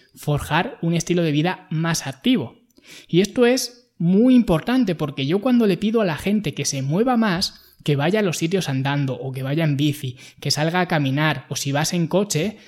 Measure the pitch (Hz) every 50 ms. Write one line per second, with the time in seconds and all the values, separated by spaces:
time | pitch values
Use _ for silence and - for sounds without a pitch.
0 | _ _ _ - - 147 147 139 - - 151 165 185 185 - - 175 165 170 165
1 | - - 170 175 170 156 143 151 156 180 - - - - 170 156 165 165 165 -
2 | - 135 - - - 240 262 185 120 - - _ _ _ _ _ _ - - -
3 | - - 165 175 208 208 - 254 240 240 262 262 - - - - _ _ _ -
4 | 170 170 185 208 240 262 254 247 - - 170 151 - 233 254 262 233 185 165 -
5 | 156 143 143 147 135 143 175 202 202 262 247 240 226 202 175 170 202 220 220 233
6 | 208 175 147 - - 190 208 214 208 151 - - 135 - 143 135 131 139 156 190
7 | 247 262 247 226 226 208 170 160 - - - - - - _ _ - 156 143 139
8 | 143 170 208 214 208 175 151 - - 170 196 185 - 151 135 131 135 139 143 143
9 | 139 135 123 - 135 135 127 135 131 135 143 165 165 147 139 131 151 151 143 -
10 | - 127 - - - - - - - 143 - 147 156 165 175 180 180 175 180 151
11 | 143 135 131 147 156 156 143 135 - - 143 - - 139 139 143 160 - 180 175
12 | 165 151 170 185 208 208 - 151 170 220 - - -